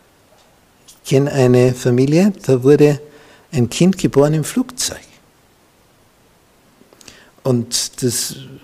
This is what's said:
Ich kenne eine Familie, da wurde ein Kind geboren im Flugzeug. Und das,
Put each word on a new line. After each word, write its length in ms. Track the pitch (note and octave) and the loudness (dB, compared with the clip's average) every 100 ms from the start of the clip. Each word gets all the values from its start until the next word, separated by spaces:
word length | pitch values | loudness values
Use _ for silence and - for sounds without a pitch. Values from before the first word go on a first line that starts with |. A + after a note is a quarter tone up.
| _ _ _ _ _ _ _ _ _ | _ _ _ _ _ _ _ _ _
Ich 220 | _ - | _ -2
kenne 220 | C#3 C#3 | 0 0
eine 420 | C#3 B2+ B2 B2+ | 2 4 4 2
Familie, 600 | B2+ C3 B2 C#3 D#3 G#3 - - | 0 0 0 2 2 2 0 -2
da 160 | C3 | 0
wurde 400 | C3 D3 D3 C#3 - - - _ _ C#3+ | 4 4 4 2 -8 -20 -20 _ _ -4
ein 140 | A#2 | -4
Kind 280 | - F3 F#3 | 0 0 0
geboren 360 | C3 C3+ D3 | -2 0 0
im 100 | D#3 | 0
Flugzeug. 560 | C#3 B3+ B3+ - - - - _ _ _ _ _ _ _ _ _ _ _ _ _ _ _ _ _ _ _ - - _ _ | -4 -6 -6 -8 -10 -10 -18 _ _ _ _ _ _ _ _ _ _ _ _ _ _ _ _ _ _ _ -20 -20 _ _
Und 600 | C#3 A#2+ A#2 - - - | -4 -4 -4 -8 -8 -8
das, 320 | B2 A2 - - C3 C3+ | -6 -6 -8 -12 -18 -20